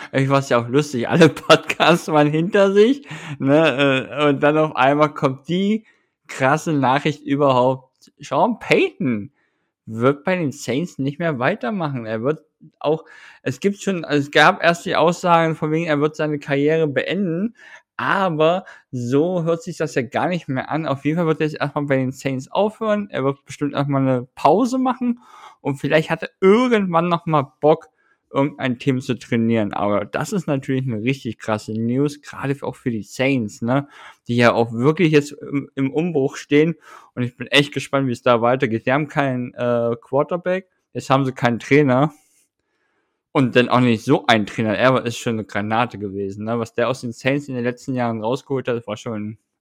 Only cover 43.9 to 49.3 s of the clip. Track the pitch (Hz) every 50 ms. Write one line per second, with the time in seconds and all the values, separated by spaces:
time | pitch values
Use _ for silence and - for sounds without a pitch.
43.9 | 117 104 - 123 139 180 - - 117 110 104 98 - - 113 110 101 92 113 127
44.9 | 131 123 - 120 113 - - 123 117 110 104 - - 104 101 107 110 113 123 117
45.9 | - 98 104 101 95 98 101 98 98 104 107 110 117 120 113 110 - - 120 117
46.9 | 131 - - 123 113 - - 131 139 147 143 143 131 123 117 123 123 123 - -
47.9 | 131 127 123 117 113 113 107 110 127 135 - - 139 131 123 - 123 117 117 -
48.9 | 104 - - 123 113 107 104 107